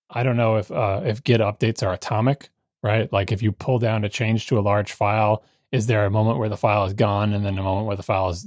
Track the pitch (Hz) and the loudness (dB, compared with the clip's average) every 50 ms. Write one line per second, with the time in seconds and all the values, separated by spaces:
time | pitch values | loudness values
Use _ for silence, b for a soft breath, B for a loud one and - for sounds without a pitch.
0 | _ - - 117 120 131 120 120 117 110 110 110 101 - - - 113 101 98 101 | _ -10 -6 -2 -2 0 2 2 2 2 2 0 -2 -4 -4 -2 0 0 0 -2
1 | 98 123 107 113 - - 123 113 110 101 104 - - - 208 - - 95 90 87 | -2 -4 -4 -2 0 2 2 2 2 0 0 -2 -2 -2 -2 -2 -2 -4 -4 -4
2 | - - 117 107 110 127 143 - - - _ _ _ _ _ _ - 107 104 113 | -6 -4 -2 0 2 2 0 0 -4 -20 _ _ _ _ _ _ -2 0 0 0
3 | 104 - - 98 98 - 113 98 110 107 101 - - - 131 120 117 113 110 110 | 0 0 0 -2 0 0 -2 0 0 -2 -2 -2 -2 -2 -2 0 0 0 0 0
4 | 104 104 - - 120 107 113 110 - - 131 110 101 101 101 104 101 - - - | -2 -4 -4 -2 -2 0 0 -2 0 0 0 0 2 2 2 0 0 -2 -4 -2
5 | 110 101 104 110 110 107 107 107 b b b b b b - 127 107 117 117 107 | -2 0 2 2 2 2 2 0 b b b b b b -2 -2 0 2 2 2
6 | 104 98 98 110 107 110 113 135 110 107 107 - - 113 104 104 98 92 98 104 | 2 2 2 2 2 2 2 0 -2 -4 -2 0 0 2 2 2 0 0 0 0
7 | 120 104 101 101 104 104 104 101 101 101 98 95 95 95 95 98 107 110 101 95 | 2 2 2 0 0 0 0 0 -2 -2 -2 -2 -2 -2 -2 -2 -2 -4 -4 -6
8 | 95 - 104 95 95 92 87 87 - | -2 -2 0 0 0 0 -2 -4 -8